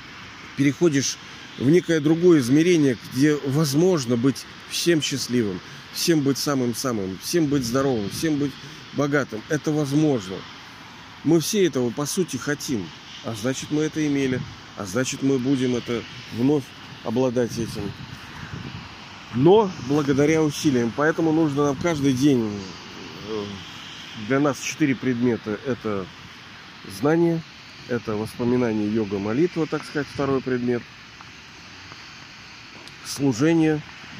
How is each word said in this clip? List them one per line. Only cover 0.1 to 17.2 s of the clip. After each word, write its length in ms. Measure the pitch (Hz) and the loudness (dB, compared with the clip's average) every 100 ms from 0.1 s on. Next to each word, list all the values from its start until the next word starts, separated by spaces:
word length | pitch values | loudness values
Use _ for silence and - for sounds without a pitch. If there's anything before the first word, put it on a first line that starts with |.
| - - - - - | -18 -18 -18 -14 0
переходишь 600 | 143 131 175 139 127 - - - - - | 0 4 4 4 0 -6 -12 -16 -16 0
в 120 | 123 | 4
некое 300 | 175 - 160 | 6 4 2
другое 400 | 147 165 180 160 | 4 6 8 6
измерение, 580 | 120 143 170 170 139 113 - | 6 4 6 6 4 2 -4
где 220 | 127 151 147 139 | 2 4 4 0
возможно 720 | 139 151 143 185 170 117 120 | 0 2 4 4 4 2 2
быть 280 | 135 - - - - | 2 0 -6 -18 -10
всем 320 | - 170 165 | -2 2 2
счастливым, 600 | 139 139 - 123 107 90 - - - | 2 -4 0 0 0 -2 -10 -16 -12
всем 280 | - - 160 | -2 2 4
быть 160 | 139 135 | 4 0
самым-самым, 800 | - 139 120 117 135 113 95 92 | 0 0 0 -2 -2 -2 -4 -6
всем 240 | - 170 151 | -2 0 2
быть 180 | 139 | 2
здоровым, 460 | 117 131 139 120 98 | 0 2 2 2 -2
всем 280 | - 160 147 | -2 0 0
быть 140 | 139 - - - - | 0 -4 -14 -16 -8
богатым. 480 | 139 143 143 123 110 - | -2 2 2 0 -6 -2
Это 220 | 151 160 | -2 0
возможно. 640 | 151 143 143 151 131 92 92 - - - - - - - - | 0 2 4 4 2 -2 -8 -10 -16 -18 -20 -20 -20 -20 -4
Мы 160 | 135 170 | 2 4
все 260 | - 214 175 | 4 2 2
этого, 240 | 135 123 | 2 -2
по 160 | 113 143 | -2 -2
сути, 320 | - 170 120 | -2 -2 -2
хотим. 500 | - 147 - 117 82 - - - | -4 -4 -2 -4 -4 -12 -18 -12
А 100 | - | -8
значит, 380 | 113 120 131 - | -4 -2 -4 -2
мы 120 | 147 | -2
это 220 | 156 156 151 | -2 0 0
имели. 360 | 139 135 127 123 - - - | 2 0 -2 -4 -12 -14 -10
А 80 | 101 | -4
значит, 360 | 107 131 139 | -2 -2 0
мы 160 | 135 135 | 2 2
будем 380 | 123 135 127 123 | 2 2 2 0
это 260 | 117 117 104 - - | -2 -4 -6 -14 -10
вновь 300 | 104 131 151 127 - - - | 0 2 2 0 -12 -18 -10
обладать 540 | - 113 | -2 2